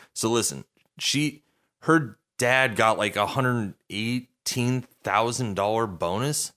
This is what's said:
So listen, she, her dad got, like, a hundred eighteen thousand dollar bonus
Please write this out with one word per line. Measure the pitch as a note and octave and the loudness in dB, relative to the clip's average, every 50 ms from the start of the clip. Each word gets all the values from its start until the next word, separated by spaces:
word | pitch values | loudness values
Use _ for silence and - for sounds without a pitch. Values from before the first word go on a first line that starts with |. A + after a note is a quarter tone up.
| - _ _ | -20 _ _
So | - - A2 | -4 -2 0
listen, | A#2 A#2 G#2 - C#2+ C2+ - - _ _ _ _ _ - | 2 2 0 0 -4 -8 -12 -18 _ _ _ _ _ -6
she, | - - - C#3 D3+ D3 - - _ _ _ _ _ _ _ _ | -4 -2 0 0 -2 -2 -4 -8 _ _ _ _ _ _ _ _
her | - - D#3+ E3 D3 A2 G#2 - _ _ _ - | 2 4 4 4 4 0 -8 -16 _ _ _ -2
dad | B2+ A#2+ B2+ C3 C3 B2+ G#2 | 2 2 4 4 2 2 2
got, | G#2+ A2+ A2 G#2+ F2 | 4 4 4 4 2
like, | G#2 G#2 - | 0 -2 0
a | G2+ G#2 | 0 -2
hundred | G2 - C3+ C3 B2+ B2 A#2+ G#2+ F#2+ - - _ _ | -2 0 0 0 0 0 0 -2 -4 -6 -12 _ _
eighteen | F2+ G#2 A2 A2+ B2 B2 B2 - _ _ _ - - B2+ A#2+ B2 B2+ B2+ B2 - _ _ _ | -8 -6 -4 -2 -4 -4 -6 -8 _ _ _ -6 -4 -2 0 0 0 -2 -4 -8 _ _ _
thousand | - F#2+ G#2 A2+ A#2 A#2 - B2+ A2 G2 | 0 2 2 2 2 0 -2 -4 -4 -2
dollar | F2 G2 G#2 A2 A2+ A#2 G#2 | -2 0 0 0 0 -2 -2
bonus | F2+ D#2 F2+ E2+ F2+ G#2+ B2+ D3 D3+ - - - - | -2 -4 -2 -2 -2 -2 -2 -2 -2 -4 -6 -6 -10